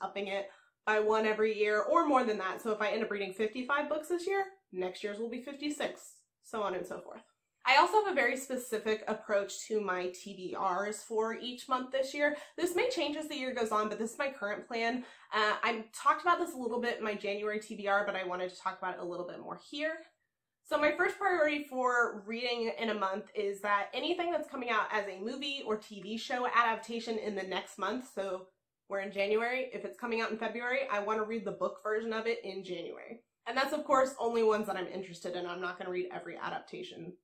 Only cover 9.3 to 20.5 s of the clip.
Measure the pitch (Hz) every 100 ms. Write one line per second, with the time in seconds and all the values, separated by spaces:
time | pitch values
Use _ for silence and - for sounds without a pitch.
9.3 | 202 196 - - 214 196 180 180 180 202
10.3 | 196 180 - 190 180 208 214 - 220 220
11.3 | 226 240 247 - 254 254 269 269 294 294
12.3 | 294 - - 349 359 494 339 294 302 302
13.3 | 277 254 233 214 214 214 208 220 - 277
14.3 | 269 202 208 - 233 233 247 247 - -
15.3 | 214 214 - 220 226 214 - 277 302 349
16.3 | 349 349 262 233 233 233 233 214 202 202
17.3 | 202 208 214 214 214 196 202 202 190 185
18.3 | 180 185 - 190 185 185 175 175 175 170
19.3 | 165 - 170 - 285 311 330 330 _ _
20.3 | _ _